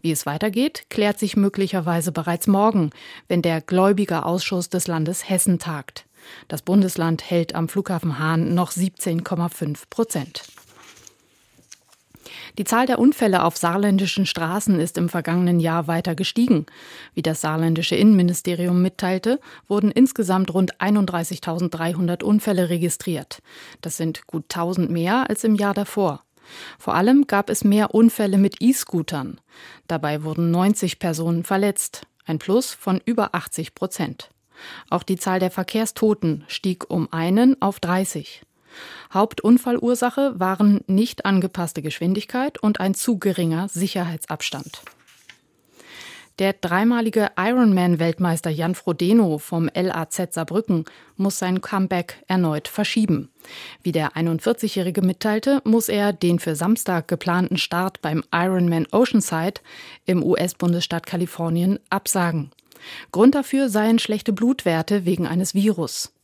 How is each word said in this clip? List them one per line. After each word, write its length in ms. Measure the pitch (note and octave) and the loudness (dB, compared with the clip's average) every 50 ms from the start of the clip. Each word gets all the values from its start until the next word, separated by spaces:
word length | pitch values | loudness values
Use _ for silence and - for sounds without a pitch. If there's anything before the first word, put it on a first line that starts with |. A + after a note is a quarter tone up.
Wie 100 | - E3 | 0 -2
es 140 | D#3 C#3+ - | -2 -2 -4
weitergeht, 600 | C#3+ C#3+ D#3+ - G#3+ F#3 A3+ C4 D#4 - - - _ | -6 -4 -2 -4 -2 0 0 -2 -2 -2 -8 -16 _
klärt 300 | - - G#3 G#3 G3+ - | -2 0 0 0 0 0
sich 180 | - G3+ - G#3+ | -4 -2 0 2
möglicherweise 760 | G3 G3 G3 - G3 F#3 - F#3 E3 E3+ E3+ E3+ D#3 F3+ | 2 2 0 -2 -4 -2 -2 -4 -2 -2 -2 -2 -2 -2
bereits 360 | D3+ - D#3 F3 E3+ E3 - - | -4 -4 -4 -4 -4 -2 2 2
morgen, 420 | G3 F#3+ G#3 A3 A3 G3+ E3 D3 - - - - - - _ _ | 4 4 4 4 4 2 0 0 -2 -10 -20 -20 -20 -20 _ _
wenn 120 | F3 F3 | -2 0
der 200 | E3 E3+ E3 D#3+ | 2 0 0 -2
Gläubigerausschuss 1080 | D3+ - F#3 F#3 F#3+ G3 G#3 F#3+ G#3 - F3 D#3+ - - F3 F3+ - - G3 F3+ F3 - | -2 0 2 4 4 4 4 2 0 -2 -2 -4 -2 -2 -2 -2 -4 -4 -4 -4 -4 -2
des 180 | - F3+ - - | -4 -4 -2 -2
Landes 420 | E3+ D#3+ D#3 D#3+ F#3 - - - | -2 -2 -2 -2 -4 -6 -4 -2
Hessen 280 | G3 F3+ - - F3+ E3+ | -2 0 2 2 2 0
tagt. 480 | - E3+ D#3+ C#3+ - - _ - - _ _ _ - - - - - _ | 0 -6 -8 -8 -10 -14 _ -20 -20 _ _ _ -20 -20 -20 -20 -12 _
Das 120 | - D3+ | -10 -8
Bundesland 680 | - - F3+ G#3 F#3+ F#3 - - E3 E3 E3 D#3 - - | -2 2 4 4 4 4 0 -2 0 0 0 -2 -4 -2
hält 260 | F3+ E3+ E3 D#3+ - | 0 0 0 0 -2
am 140 | E3+ E3 D#3+ | -4 -4 -2
Flughafen 500 | - G3 G3 - F#3+ E3 - E3+ C#3+ B2+ | -4 -4 -4 -4 -4 -4 -4 -4 -4 -2
Hahn 360 | D#3 D#3 E3 D#3+ E3 - E3+ | -2 0 0 0 0 2 2
noch 160 | F3 F3+ E3+ | 0 0 -2
siebzehn 520 | - F3 F3+ F#3+ _ - - F#3 E3 E3 E3+ | -2 -2 -2 -4 _ -4 -4 -4 -2 -4 -4
Komma 240 | - F#3 E3+ E3+ F3 | -4 -4 -2 -2 -4
fünf 420 | - - E3 D3 D3 - - _ | -4 -6 -6 -6 -6 -8 -12 _
Prozent. 540 | - - A3+ A3+ - E3 C3+ - - - - - - - - _ - - - - - - - - _ _ _ _ _ _ _ _ _ _ _ _ - _ _ _ _ _ _ _ _ - _ - - - - - _ - | -4 -4 -4 -2 -2 -6 -6 -6 -12 -16 -16 -16 -20 -20 -20 _ -20 -20 -20 -20 -20 -20 -20 -20 _ _ _ _ _ _ _ _ _ _ _ _ -20 _ _ _ _ _ _ _ _ -20 _ -20 -18 -18 -18 -16 _ -8
Die 80 | G3+ | -2
Zahl 220 | - - A3+ B3+ C4 | 0 2 2 2 2
der 120 | B3 - | 2 4
Unfälle 440 | A#3 C4+ D4+ - - G#3+ F#3 F3+ - | 4 4 4 4 2 2 4 4 2
auf 120 | E3 D#3+ | 2 0
saarländischen 720 | - - E3+ E3+ G3 G3+ G#3 F#3+ G3 G3 F3+ - - F#3+ | 0 -2 0 0 2 2 4 4 4 2 0 0 -2 -2
Straßen 560 | - - F3 E3 D#3+ F3+ G#3 - - F#3+ E3+ | -2 -2 -4 -4 -2 -2 -2 0 2 2 2
ist 160 | D#3+ E3+ - E3+ | 2 -2 -2 -2
im 100 | E3+ E3+ | -2 0
vergangenen 540 | - F3 D3+ - E3 F3 F3+ F3 F3 E3+ | -2 -2 -2 0 0 2 2 4 4 2
Jahr 260 | D#3+ E3 E3 E3+ D#3+ C#3+ | 2 2 0 0 0 0
weiter 260 | E3 E3 E3+ F#3 E3 | -2 -2 -2 -2 -4
gestiegen. 520 | C#3+ B2+ - - A#3 A#3+ B3+ A3+ D3+ D3+ - - - - - - - - - _ | -2 -4 -2 0 0 4 4 4 2 2 -4 -12 -20 -20 -20 -20 -20 -20 -10 _
Wie 80 | - | -4
das 180 | D#3+ E3 D#3+ - | -2 -2 -2 -2
saarländische 560 | - D#3 D#3 D#3+ E3 E3 E3 D#3+ E3 - - | -2 -2 0 2 2 2 2 0 0 0 2
Innenministerium 840 | - G3+ G#3+ G#3+ F#3+ F3+ F3 F3+ - - F#3 F3 E3 F3 F3+ F3 F3+ | 6 6 8 8 8 6 2 0 -2 -4 -4 -4 -2 0 2 2 2
mitteilte, 580 | F3+ F#3 F#3 - - F3+ F#3 F#3 F3+ A3 B3+ D4+ - - - - _ _ | 2 2 _ -2 -2 -2 -2 0 0 -2 -2 -2 -4 -12 -20 -20 _ _
wurden 220 | G3+ G#3 G3+ G#3 | -2 2 2 2
insgesamt 640 | - - B3+ C4+ - - A3 F3+ F#3 F#3 F#3+ F#3 E3 | 4 4 4 4 4 -2 0 0 2 0 0 0 2
rund 280 | F#3+ F#3 F3 - _ | 0 0 0 0 _
einunddreißigtausenddreihundert 1400 | - G3 G#3 G#3 G3+ F3+ F3+ E3+ E3+ - F3+ - - - D#3+ F3 F3+ E3+ - D#3+ E3 E3 F3 D#3 F#3 E3+ F3 F3 | 0 2 2 2 2 0 -2 -4 -4 -6 -8 -8 -6 -6 -4 -2 -2 -4 -4 -4 -4 -2 -2 0 0 -2 -2 -2
Unfälle 480 | - - G#3 G#3+ - A3 G3+ F3+ F3+ E3 | 0 2 2 2 2 0 0 0 0 0
registriert. 680 | F3 E3+ E3+ F3 - - - - E3+ C#3+ C3 _ - - _ _ - - - - - _ | 0 0 0 -2 -2 -4 -6 -6 -6 -6 -6 _ -16 -20 _ _ -20 -20 -20 -20 -20 _
Das 160 | - D#3+ D3+ | -12 -10 -6
sind 320 | - E3 D#3+ D#3 - - - | -4 -4 -4 -4 -6 -12 -8
gut 220 | - E3 D#3+ _ | -8 -8 -8 _
tausend 420 | - F3 E3+ F3 F#3 F3 F3 - | -6 -4 -4 -2 0 0 0 0
mehr 380 | F3 E3+ E3 F3+ G#3 B3+ C4 - | 0 -2 0 0 0 0 0 -2
als 160 | G#3+ - - | -4 -2 0
im 100 | A3 G#3+ | 0 2
Jahr 180 | G3+ G#3 G3+ G3 | 2 2 0 0
davor. 480 | G3+ G3+ - - G#3 G3 E3+ C#3+ C#3+ _ _ _ _ _ - - - - - - _ | -2 -4 -4 -2 0 0 0 -2 -4 _ _ _ _ _ -20 -20 -18 -18 -20 -20 _
Vor 160 | - - - | -6 -2 0
allem 320 | E3+ F#3 A3+ C4 C#4+ C#4+ - | 2 4 6 6 6 4 4
gab 220 | - G3 G3 - | 2 0 0 0
es 140 | G#3+ - - | -4 0 2
mehr 300 | G#3 G3+ G#3+ G#3+ - - | 4 4 4 2 2 4
Unfälle 440 | A3 A#3 A#3 - - G#3+ G3 F#3+ G3 | 6 4 4 4 2 -2 2 4 4
mit 240 | G3 G3+ - - | 4 2 2 2
E-Scootern. 800 | - A#3+ C4+ - - - - F3 D#3 - E3 D3 C3 - - - _ _ _ - - - - - _ _ | 2 2 2 2 -2 -4 -4 -4 -4 -2 -6 -8 -8 -8 -12 -16 _ _ _ -20 -20 -20 -20 -20 _ _
Dabei 360 | E3 D#3 D3 D3 D3+ D3 D3+ | -4 -2 -2 -2 -2 -2 -4
wurden 280 | D#3 D#3 E3 E3+ E3+ | -6 -2 0 0 2
neunzig 480 | E3 F3 F#3 G3+ G#3 - - F3 - _ | 2 4 4 2 2 2 0 -4 -4 _
Personen 440 | - F3 D#3+ D#3 E3 E3+ E3+ E3+ E3+ | -4 -4 -2 -2 -2 -2 -2 -2 -2
verletzt, 640 | - G3+ F#3+ G3+ G#3 G3 - - - - - - _ _ _ _ | -2 0 0 0 0 0 -2 -6 -8 -10 -14 -20 _ _ _ _
ein 140 | - D#3+ D3+ | -6 -6 -6
Plus 340 | - - F#3+ A#3+ C4+ - - | -2 0 0 0 0 0 -10
von 280 | - - - F#3 F#3+ - | -8 -2 -2 -2 -2 0
über 300 | - A#3+ A#3 G#3 - - | -2 -2 0 -2 -2 -2
achtzig 400 | F3 - - - - E3 - _ | -6 -6 -6 -8 -10 -10 -10 _
Prozent. 540 | - - F#3+ - - E3 C#3+ D3 _ - _ _ _ _ _ _ - - - - - - _ | -8 -8 -6 -4 -4 -6 -6 -6 _ -16 _ _ _ _ _ _ -20 -20 -18 -18 -18 -8 _
Auch 140 | - F3 - | -4 -4 -2
die 140 | - F#3+ F3 | -2 -4 -2
Zahl 220 | - G3 F#3 F#3 | -2 -2 0 0
der 120 | F#3 F3+ | 0 -2
Verkehrstoten 960 | - - F3+ - - A3 A3+ G#3+ - - - G#3+ G#3 G#3 - E3 D#3 D3+ - - | -2 -4 -8 -4 -2 -2 -2 -2 -2 0 2 2 2 2 0 -2 -2 -2 -6 -12
stieg 420 | - - - G3 F#3 F3+ - - | -12 -4 -4 -4 -4 -4 -6 -4
um 180 | - F3+ D#3+ - | -2 -2 -2 -2
einen 500 | - E3 E3 E3+ F#3 G#3+ A#3+ C4 C4+ - | -4 -4 0 2 4 6 6 4 4 4
auf 180 | - G3 G3 - | 0 -2 -2 -2
dreißig. 640 | - E3+ F3+ F#3 F#3+ - - D#3 C#3+ - - - - _ _ _ _ _ - - - - - - - - - | -4 -2 0 0 -2 -2 -6 -10 -12 -12 -18 -20 -20 _ _ _ _ _ -20 -20 -20 -20 -20 -20 -20 -6 0
Hauptunfallursache 1300 | F#3 G#3 A3 - - - G#3+ A#3+ B3 - B3+ A#3+ A#3+ - A#3+ B3 A#3+ B3 B3 A#3+ - C#4 C#4 A#3+ F3+ | 0 0 0 -2 -2 4 6 6 6 4 0 -2 0 0 0 0 2 0 -2 0 0 0 0 0 0
waren 420 | F#3 F#3 F#3+ F#3 G#3 G#3 G3+ G3 - - | -2 -2 2 4 4 4 4 4 2 0
nicht 380 | F#3+ F#3+ A3 B3 - - - | 2 2 2 0 -2 -4 -2
angepasste 560 | G3 G3 F#3+ F3+ F#3 _ - F3 D#3+ - E3 | 2 2 2 2 0 _ -4 -6 -6 -6 -6
Geschwindigkeit 760 | C#3+ D#3 - - E3 F3 F#3+ G#3 G#3 - - B3 C4 D4 - - | -8 -8 -6 -2 -2 0 0 -2 -4 -6 -4 -4 -4 -4 -4 0
und 220 | - G#3+ G#3+ - | 0 0 0 2
ein 140 | F3+ G3 G3 | 0 -2 -2
zu 260 | - - - A#3 F#3 | -2 -2 -2 -2 0
geringer 480 | - G3+ F3+ - F3+ E3 D#3+ E3 F#3 G3 | 0 -2 0 0 0 0 0 -2 -4 -4
Sicherheitsabstand. 1120 | - E3+ F#3+ G3 - G3 F3 E3+ E3 D#3 - - D#3 D3+ - - - C#3 - D#3+ - - - - - _ _ _ - _ _ _ - _ _ _ _ _ _ _ _ _ - - - - - - - - - _ _ - | -4 -4 -4 -2 -2 -4 -4 -4 -6 -8 -8 -10 -8 -8 -8 -8 -8 -10 -12 -14 -18 -20 -20 -20 -20 _ _ _ -20 _ _ _ -20 _ _ _ _ _ _ _ _ _ -20 -20 -20 -20 -20 -20 -20 -20 -20 _ _ -2
Der 140 | F#3+ G3 G3 | -2 -2 0
dreimalige 760 | _ - F3 E3+ F#3 G#3 A#3 B3 A#3 A3+ A3+ - A3 G#3 - _ - | _ -4 0 0 2 2 2 2 2 0 0 0 0 0 0 _ -2
Ironman-Weltmeister 1120 | F#3 G#3+ A#3+ B3+ B3 A3 F#3+ F#3 F3+ F3+ F3 D3+ E3 E3+ D#3+ - F3+ F3 E3 D#3+ - E3+ | -2 0 2 4 4 4 4 4 4 2 2 2 2 0 0 0 0 0 0 -2 -2 -4
Jan 240 | D#3 D3 E3 E3+ F#3 | -4 -2 -2 -2 -4
Frodeno 640 | - - - F#3+ - F3 F3 G#3+ A#3 A3 F3 D#3 D3+ | -4 -4 -4 -2 0 2 4 4 4 4 4 0 -2
vom 300 | - - - E3+ E3 D#3 | -4 -4 -2 -2 -2 -2
L 240 | _ - F3+ F#3 | _ -2 -2 -2
A 180 | - E3 D#3+ - | -2 -4 -6 -6
Z 240 | - - F#3 E3 - | -6 -6 -6 -6 -4
Saarbrücken 520 | F3 D#3+ - E3 G3+ A3 - F#3+ E3 D#3+ - - - - _ _ | -6 -6 -2 -2 -4 0 2 0 0 0 -4 -14 -20 -20 _ _
muss 220 | - F#3+ G3 G3 - | -2 -2 -2 -2 -2
sein 240 | G3 F#3 F#3 F#3 | -2 -2 -2 -2
Comeback 600 | - - - G3 F#3+ F#3 F#3+ F3+ E3+ - - - - _ | -4 -4 -2 -2 0 0 0 -4 -4 -6 -12 -20 -6 _
erneut 400 | F#3 F#3 F3+ D#3+ D3+ D3+ D3+ - | 0 2 2 2 0 -2 -6 -8
verschieben. 600 | - - G#3 - - A3+ A3 - - G2+ - - _ _ _ - - - - - - _ _ | -4 -4 -4 -2 0 0 2 2 0 0 -2 -8 _ _ _ -20 -20 -20 -18 -20 -20 _ _
Wie 80 | F3+ | -2
der 260 | D#3 E3 D3+ C#3+ - D#3+ | -2 -2 -2 -2 -2 -2
einundvierzigjährige 840 | E3 E3+ E3 D#3+ - A3 A#3+ - - G#3 - G3 F3+ F3+ E3+ G3+ F#3 | -2 -2 -2 0 0 -2 -2 0 -2 -4 -4 -2 -4 -2 0 0 0
mitteilte, 580 | F3+ F#3 _ - A3 G#3+ A3 A3 C#4 C#4 C#4 - | 0 0 _ -2 -2 -2 0 0 0 0 0 2
muss 260 | A3 A3 A#3 A3 - | 4 2 4 4 2
er 220 | - G#3 G3+ G3+ | 0 0 0 0
den 280 | G3 - - F3 F3 E3 | 0 0 2 2 2 2
für 160 | - F3 D#3 | 0 -4 -4
Samstag 520 | D3 E3+ F#3+ A3+ - - - F3+ E3+ D#3+ - | -2 2 0 0 0 0 -2 -2 -2 -2 -2
geplanten 500 | F3+ D#3+ - F#3 F3 F3+ F3+ - F#3 E3 | -4 -2 0 0 0 0 0 0 -2 -4
Start 440 | - - - F3 F#3 F#3+ - - | -4 -2 -2 -2 -2 -4 -6 -6
beim 220 | - D#3 D3+ D#3 - _ - | -6 -4 -4 -4 -4 _ 0
Ironman 540 | E3+ F3 F#3 F#3+ F#3 F3 F3 E3+ E3 D#3+ - | 0 0 2 2 2 2 2 2 0 -2 2
Oceanside 720 | - G3+ B3+ - - A3 G3 - - D#3+ E3 F#3 - - _ - - - - - - - _ - | 2 2 2 4 4 0 0 2 -2 -2 -2 -4 -6 -6 _ -20 -20 -20 -20 -20 -20 -12 _ 0
im 160 | F#3 F3 - | 0 2 2
U-S-Bundesstaat 840 | E3+ F3+ - F3 F3 - _ - F3 F3 E3+ E3+ - E3+ E3+ - | 2 2 2 0 -2 -2 _ 0 0 0 0 -2 -4 -6 -6 -6
Kalifornien 720 | - - E3+ F3+ F3 - - E3 E3 E3 E3+ F3 F#3 G3+ - _ _ | -6 -4 -4 -4 -4 -4 -6 -4 -2 0 0 2 0 0 -2 _ _
absagen. 580 | - G3 _ - - G3 F3 E3+ E3 D#3+ C#3+ C#3 _ _ _ _ _ - - - - - - _ | -4 -4 _ -2 -2 0 0 0 0 -2 -6 -6 _ _ _ _ _ -20 -20 -18 -18 -18 -16 _
Grund 240 | - F3+ G#3+ C4 C#4 | 2 6 6 8 6
dafür 340 | C#4+ C4 - - C4+ C#4 C4 | 6 0 0 0 0 0 2
seien 300 | G3 G#3+ G#3+ A3 A3+ A3+ | 2 2 4 4 4 4
schlechte 340 | - - G#3+ G#3 - - G#3 | 2 0 -4 -2 -2 -2 -2
Blutwerte 720 | F#3 A3+ A#3+ C4+ - - F3+ E3 D#3+ D#3+ - G3+ G#3 F3+ | 2 2 0 0 2 0 0 0 0 0 0 0 0 2
wegen 220 | F3 F3+ E3 F3 - | 0 0 0 -2 -2
eines 260 | D#3+ F3 F#3+ - - | 0 -2 -2 0 0
Virus. 640 | G3 G3 G#3+ G3+ E3+ D#3+ - - - - - _ _ | 2 2 2 0 0 -4 -6 -6 -8 -10 -10 _ _